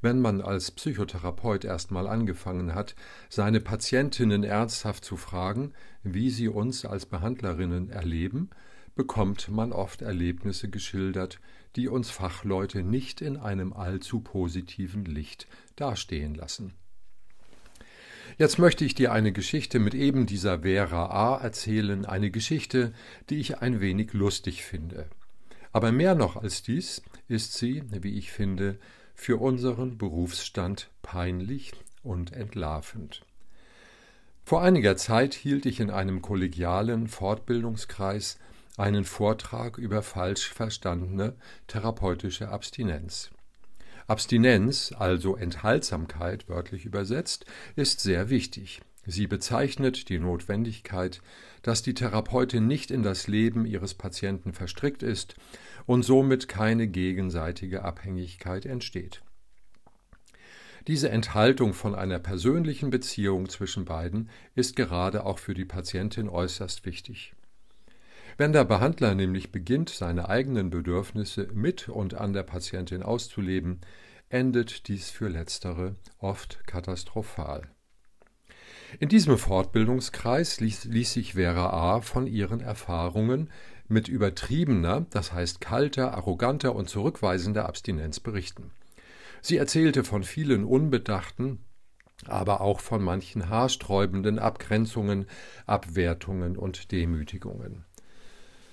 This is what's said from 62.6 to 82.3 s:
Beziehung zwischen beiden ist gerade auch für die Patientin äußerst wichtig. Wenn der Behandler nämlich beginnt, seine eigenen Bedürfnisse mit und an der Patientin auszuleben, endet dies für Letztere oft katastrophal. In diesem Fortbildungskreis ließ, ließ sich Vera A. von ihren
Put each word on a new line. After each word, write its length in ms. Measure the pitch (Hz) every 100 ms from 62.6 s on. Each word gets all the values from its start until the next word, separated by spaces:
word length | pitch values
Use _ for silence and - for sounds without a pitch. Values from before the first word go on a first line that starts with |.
| 156 139 143
Beziehung 600 | 127 - - 98 95 95
zwischen 340 | - 95 101
beiden 460 | 85 80 85 104 113 - - 127
ist 220 | 127 -
gerade 480 | 87 87 92 104 98
auch 120 | 95
für 160 | -
die 120 | 92 92
Patientin 640 | 95 90 92 107 113 104
äußerst 560 | 87 90 - 92 - 92
wichtig. 480 | 87 - 110 - - - - - - - - - - - -
Wenn 160 | 147
der 120 | 151 104
Behandler 480 | 98 139 165 113 98
nämlich 360 | 92 92 -
beginnt, 380 | 98 87 139 170
seine 380 | - 87 85 87
eigenen 420 | 113 135 117 92
Bedürfnisse 800 | 85 85 90 101 110 101 - 98
mit 340 | 104 143 - -
und 260 | 107 92 -
an 180 | 101
der 100 | 98
Patientin 600 | 92 90 - 92 90 92
auszuleben, 800 | 98 117 - - 92 92 85 87 - - - - -
endet 580 | 127 127 123 113 - -
dies 240 | 98 -
für 160 | - 107
Letztere 680 | 82 80 - 92 87 92 104 - -
oft 480 | 98 98 - - -
katastrophal. 1040 | 90 95 90 - 110 - - 73 71 - - _ _ - - _ _ - - - - - -
In 100 | 151
diesem 280 | 214 151 117
Fortbildungskreis 1200 | - 95 95 113 110 127 - - 113 139 170 -
ließ, 260 | 110 98 113
ließ 280 | 113 120
sich 200 | 123 -
Vera 360 | 92 87 85 90
A. 320 | 87 87 113
von 240 | 107 127
ihren 340 | 131